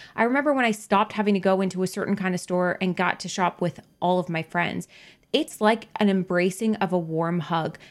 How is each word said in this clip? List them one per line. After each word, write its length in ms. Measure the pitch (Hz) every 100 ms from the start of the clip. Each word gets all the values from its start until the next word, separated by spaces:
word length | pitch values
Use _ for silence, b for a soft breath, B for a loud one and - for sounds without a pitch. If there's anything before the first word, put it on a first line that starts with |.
| B -
I 80 |
remember 280 | 226 269 294
when 120 | 269
I 80 | 240
stopped 400 | 208 - 196 214
having 220 | 208 208
to 60 | 202
go 200 | 190 190
into 240 | 190 180
a 20 | 185
certain 300 | 208 - 196
kind 180 | 185
of 60 | 180
store 380 | - 180 180 -
and 160 | 185 170
got 240 | 180 -
to 80 | 175
shop 320 | - 175 -
with 180 | 170 - - _
all 180 | 175 180
of 100 | 175
my 140 | 160
friends. 460 | 160 175 170 180 - B B B _
It's 280 | 269 311 -
like 260 | 214 226 - -
an 140 | 208
embracing 640 | 190 180 180 185 180 220 214
of 160 | 185
a 60 | 180
warm 400 | 165 160 165 175
hug. 380 | 151 165 160 - B